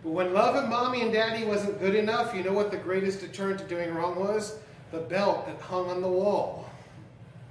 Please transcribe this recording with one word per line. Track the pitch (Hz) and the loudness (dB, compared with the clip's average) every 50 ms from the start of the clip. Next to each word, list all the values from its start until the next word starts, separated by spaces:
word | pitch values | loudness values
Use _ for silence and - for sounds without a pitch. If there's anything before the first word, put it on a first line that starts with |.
| - | -6
But | 160 | -2
when | 165 180 185 180 180 | 0 0 2 2 4
love | 196 233 247 - | 4 6 6 4
of | 277 247 226 | 4 2 2
mommy | 233 240 247 254 254 247 | 2 2 2 2 0 0
and | 226 220 | 0 2
daddy | 208 220 220 220 226 226 220 | 4 4 2 2 0 0 0
wasn't | 214 208 196 196 202 - - | 0 0 0 0 0 -2 0
good | 180 196 196 | 2 2 4
enough, | 214 214 214 226 240 240 233 - | 4 4 2 2 2 0 0 0
you | 190 180 | -2 0
know | 190 196 | 2 2
what | 208 208 208 | 2 2 0
the | 196 175 | -2 -4
greatest | - 170 185 190 196 190 190 - | -2 -2 0 0 0 0 -2 -2
deterrent | 180 170 - - 196 196 190 190 | -6 -10 -6 -4 -2 -2 -2 -2
to | - | -4
doing | - 175 175 170 170 165 | -6 -4 -4 -2 -2 -2
wrong | 165 170 180 175 180 | -2 -2 -2 0 0
was? | 196 202 208 214 202 - - - - - - - - - | 0 0 0 0 -2 -4 -8 -10 -14 -16 -20 -20 -14 -8
The | 165 165 | -8 -6
belt | 160 160 170 190 202 - - - - - | -4 -2 0 2 4 4 2 2 0 -6
that | - - | -8 -10
hung | - - 185 180 180 180 | -8 -4 -2 -2 0 0
on | 180 180 | 0 0
the | 185 185 | 0 2
wall. | 180 185 190 208 196 175 - - - - - - - - - - - - - - - - - - - - - - | 2 4 4 4 4 2 0 -2 -4 -8 -10 -12 -14 -16 -18 -18 -20 -20 -20 -20 -20 -20 -20 -20 -20 -20 -20 -20